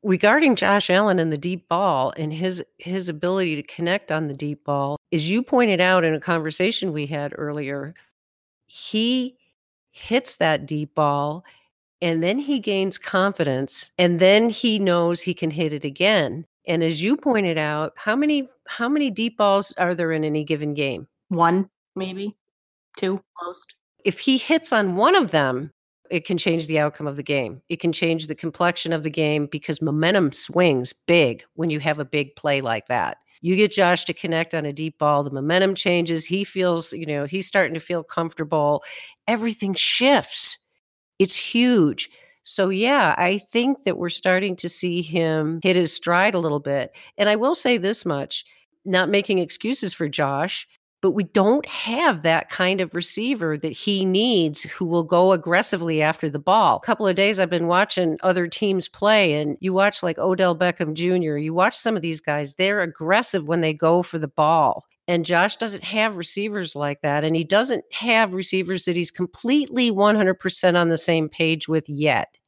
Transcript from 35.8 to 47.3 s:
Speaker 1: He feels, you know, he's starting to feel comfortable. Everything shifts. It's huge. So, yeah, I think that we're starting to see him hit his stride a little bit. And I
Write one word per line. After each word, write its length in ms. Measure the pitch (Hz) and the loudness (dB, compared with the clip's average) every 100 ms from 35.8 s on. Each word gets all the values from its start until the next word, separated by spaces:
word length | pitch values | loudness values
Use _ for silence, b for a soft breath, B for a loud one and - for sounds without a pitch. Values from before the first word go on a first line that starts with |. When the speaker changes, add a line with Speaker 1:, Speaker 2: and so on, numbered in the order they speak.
| 190 175 170 165 | 0 0 0 -2
Speaker 1:
He 200 | - 190 | -2 -2
feels, 480 | 196 190 180 170 160 | -4 -2 0 0 -4
you 140 | - 156 | -8 -6
know, 200 | 147 143 | -6 -4
he's 200 | 185 185 | -6 -2
starting 280 | 202 175 | 0 0
to 60 | 160 | -2
feel 220 | - 170 | -6 -6
comfortable. 800 | 156 - 165 - 156 156 147 147 B B B B - | -4 -6 -6 -6 -2 0 2 0 B B B B -4
Everything 480 | 226 226 214 196 | -2 -2 -4 -4
shifts. 840 | 180 - - 262 269 - - - - _ _ _ _ _ _ | -2 -2 2 4 4 2 0 0 0 _ _ _ _ _ _
It's 180 | 190 - | 0 0
huge. 720 | - 233 247 240 151 - - b b b | -2 2 4 6 4 0 -10 b b b
So, 280 | - - 190 | -8 -2 -2
yeah, 440 | 190 233 285 180 - | 0 2 4 2 2
I 200 | 180 202 | 0 -2
think 460 | - 233 247 269 | -2 0 0 0
that 140 | - - | -2 -2
we're 100 | 175 | -4
starting 480 | - 185 185 196 180 | -2 0 0 0 -4
to 120 | 175 | -4
see 320 | - 180 170 | -4 -2 -4
him 580 | 156 170 165 156 151 165 | -2 -2 0 0 -2 0
hit 140 | 185 180 | 2 2
his 160 | 165 | 2
stride 420 | - - 175 202 | 0 0 2 2
a 40 | 190 | 0
little 220 | 160 147 | -2 -2
bit. 360 | 143 139 - B B - | -2 -4 -4 B B -2
And 100 | |
I 80 | 202 | 0